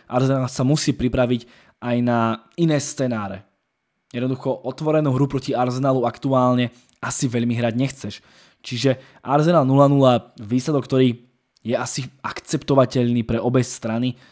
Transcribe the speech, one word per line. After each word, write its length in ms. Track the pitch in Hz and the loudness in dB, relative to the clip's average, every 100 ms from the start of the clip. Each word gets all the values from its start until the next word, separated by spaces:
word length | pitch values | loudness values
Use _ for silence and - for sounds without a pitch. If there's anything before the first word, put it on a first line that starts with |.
| - | -6
Arsenal 440 | 127 131 135 123 | 0 0 0 -2
sa 120 | - 127 | -2 0
musí 280 | 151 - | 0 0
pripraviť 560 | - 123 127 123 123 - - _ _ | -2 -2 0 0 -2 -6 -20 _ _
aj 160 | 120 120 | -4 -2
na 440 | 120 117 113 113 _ - | 0 2 0 -2 _ -2
iné 200 | 165 147 | 0 0
scenáre. 720 | 135 - 127 113 101 95 - _ _ _ _ _ _ | -2 -4 -4 -4 -8 -10 -16 _ _ _ _ _ _
Jednoducho 400 | 123 131 131 135 127 147 | -6 -4 -4 -4 -6 -6
otvorenú 480 | 135 156 156 147 | -6 0 0 2
hru 160 | 127 139 | 2 0
proti 240 | 135 - | -2 -4
Arsenalu 560 | 120 127 127 139 131 117 | -2 -2 0 0 0 0
aktuálne 640 | - 135 131 127 123 120 - _ _ | -2 0 2 4 2 0 -6 _ _
asi 320 | - - 135 | -8 -4 -2
veľmi 240 | 120 120 | 0 -2
hrať 200 | 117 120 117 | 0 -2 0
nechceš. 380 | 135 - 107 - _ _ _ _ - | -2 -4 -12 -14 _ _ _ _ -10
Čiže 320 | 120 135 123 - - | -2 0 -2 -6 -14
Arsenal 480 | 117 143 156 170 131 | -2 2 4 4 4
nula 160 | 139 143 | 4 6
nula, 480 | 139 131 120 - - | 6 4 4 0 -14
výsledok, 480 | 107 127 143 143 - | -4 -2 0 -2 0
ktorý 320 | 131 127 113 _ _ _ _ | 2 2 2 _ _ _ _
je 160 | 110 117 | -4 -4
asi 320 | 127 - 131 - - | -4 -8 -10 -12 -12
akceptovateľný 960 | - - 156 - 135 123 131 120 120 | -12 -6 -6 0 2 4 2 0 0
pre 160 | 113 117 | 0 -2
obe 240 | 120 127 | 0 0
strany. 560 | 120 - 113 113 127 120 - | 0 -4 -6 -4 -4 -6 -14